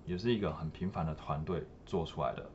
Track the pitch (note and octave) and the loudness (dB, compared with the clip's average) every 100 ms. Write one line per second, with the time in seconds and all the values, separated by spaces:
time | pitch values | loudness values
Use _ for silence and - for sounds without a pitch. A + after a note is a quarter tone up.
0 | - F2+ A2+ A2+ F#2 D2+ D#2 - F2+ G2 | -4 0 4 4 4 0 -2 -2 -2 0
1 | D#2+ D2+ - D2+ D#2+ E2+ D2 - - F#2 | 0 0 -2 -2 0 0 -2 -10 -2 0
2 | D#2 - C2 - - | 0 0 0 0 -6